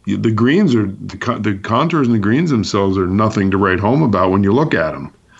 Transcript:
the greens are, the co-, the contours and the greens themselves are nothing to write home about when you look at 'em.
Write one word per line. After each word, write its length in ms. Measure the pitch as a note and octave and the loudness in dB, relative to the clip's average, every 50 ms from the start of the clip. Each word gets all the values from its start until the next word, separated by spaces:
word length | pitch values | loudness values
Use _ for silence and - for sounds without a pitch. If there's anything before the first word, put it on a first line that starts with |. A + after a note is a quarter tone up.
| _ | _
the 260 | G2+ G2+ G2+ G#2+ A#2 | -6 -4 -2 -2 -2
greens 420 | A2 G#2 A#2 B2+ D3+ G3 G#3+ D#3+ A#2+ | 0 2 2 2 2 2 2 2 2
are, 120 | A2 G#2 | 2 0
the 300 | G2 G2 - - - - | -2 -6 -10 -12 -14 -12
co-, 220 | G2 - A#2+ A#2 - | -8 -6 -6 -4 -4
the 160 | G2+ G#2+ G2 | -4 -4 -4
contours 500 | F#2+ - - A2 B2 D#3 E3+ E3+ D#3 C3+ | -4 -4 -2 0 0 0 0 0 0 0
and 80 | A#2+ A#2+ | 0 0
the 40 | A2 | 0
greens 300 | G2 G2+ A#2 D3 F3+ E3 | 0 0 0 0 0 0
themselves 480 | C3+ A2 F#2+ - - G2+ G2 G2 F#2+ | 0 0 0 -2 -2 0 0 0 0
are 100 | G2 F#2 | 0 0
nothing 440 | F2+ F#2+ G#2 A2 A2 - G#2+ G2 G2 | 0 0 0 0 0 0 0 0 0
to 60 | F#2+ | 2
write 220 | F#2+ G2+ F#2+ F2+ F2 | 2 2 2 0 0
home 220 | G2 G#2+ B2+ D3+ | 0 0 2 2
about 300 | D#3+ A#2+ G2 F2+ F#2 F#2 | 2 2 2 2 2 2
when 120 | F#2+ G2+ G2+ | 2 2 2
you 80 | G2 | 2
look 220 | G#2+ C3+ D#3+ D3+ - | 2 2 2 0 0
at 200 | F#2 D#2+ D#2 D2 | 0 0 -2 -4
'em. 200 | C#2+ D2+ D#2+ - _ _ _ - | -8 -12 -14 -16 _ _ _ -20